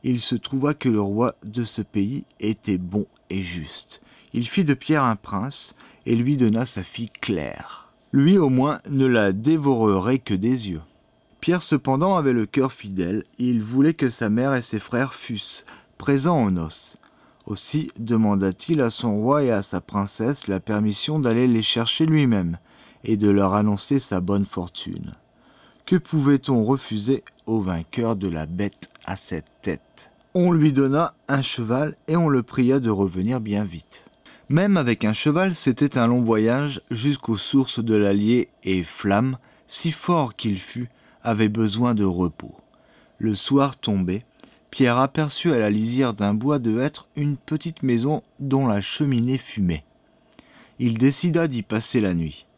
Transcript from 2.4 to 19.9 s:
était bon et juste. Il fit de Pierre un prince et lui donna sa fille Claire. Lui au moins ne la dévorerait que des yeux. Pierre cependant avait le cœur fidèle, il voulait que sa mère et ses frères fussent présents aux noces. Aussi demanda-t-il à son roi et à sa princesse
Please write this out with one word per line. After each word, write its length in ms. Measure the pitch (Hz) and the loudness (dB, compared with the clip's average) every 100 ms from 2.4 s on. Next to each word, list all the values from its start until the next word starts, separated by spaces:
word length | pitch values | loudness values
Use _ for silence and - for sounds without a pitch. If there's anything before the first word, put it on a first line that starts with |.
était 360 | 107 110 - 92 | -4 -4 -2 -2
bon 280 | 90 101 - _ _ | -2 -4 -6 _ _
et 120 | 92 | -8
juste. 600 | 90 87 76 - - - _ - _ | -6 -8 -10 -14 -16 -20 _ -20 _
Il 160 | 117 120 | -6 -4
fit 160 | - 160 | 0 2
de 80 | |
Pierre 320 | 139 - 156 131 | 0 2 0 2
un 100 | 107 | -2
prince 600 | - 101 123 - - - - - - | -4 -6 -6 -8 -14 -18 -20 -14 -2
et 100 | 117 | 0
lui 200 | 123 143 | 2 2
donna 300 | 117 113 127 | 2 2 -2
sa 180 | - | -8
fille 280 | 92 - 117 - | -10 -10 -12 -10
Claire. 720 | - 92 69 - - - - _ _ | -4 -4 -4 -10 -16 -18 -20 _ _
Lui 260 | 135 143 196 | 2 6 6
au 120 | 147 | 4
moins 300 | 127 139 147 - | 4 0 -2 -4
ne 160 | 139 131 | 0 4
la 260 | 117 101 | 4 4
dévorerait 880 | 98 123 160 139 123 107 98 98 131 | 2 2 2 2 4 4 4 2 -2
que 140 | - | 0
des 360 | 98 110 131 107 | -2 0 -2 -2
yeux. 120 | 82 80 _ _ _ _ _ | -8 -10 _ _ _ _ _
Pierre 240 | - 175 | -2 -2
cependant 540 | - 147 - 135 180 190 | 0 -2 0 0 2 2
avait 160 | 139 | 2
le 120 | 123 104 | 0 0
cœur 280 | - 131 | 0 0
fidèle, 500 | - 107 95 87 104 - _ | -2 -8 -4 -2 -4 -6 _
il 260 | 123 120 | 0 0
voulait 300 | 107 127 147 | 0 2 2
que 160 | 160 131 | 4 -2
sa 180 | 110 110 | 0 0
mère 260 | 110 131 135 | 0 0 -2
et 60 | |
ses 180 | 117 110 | -2 -8
frères 340 | - 120 131 | -4 -2 -2
fussent 500 | - - 110 - - - - _ _ | -6 -10 -10 -10 -16 -20 -20 _ _
présents 460 | - 139 143 170 | 0 0 2 2
aux 80 | 107 | 2
noces. 460 | 90 80 - - - _ _ _ _ - | 0 -4 -10 -16 -18 _ _ _ _ -12
Aussi 440 | 104 - 151 156 - | -10 -4 -4 -6 -10
demanda-t-il 840 | 113 113 110 101 95 92 - 160 | 0 2 4 2 0 -2 -2 0
à 80 | 120 | 0
son 260 | - 117 104 | -2 -2 0
roi 300 | 113 147 135 | 2 2 2
et 60 | |
à 100 | 107 | 0
sa 180 | 98 92 | -2 -8
princesse 680 | - | -6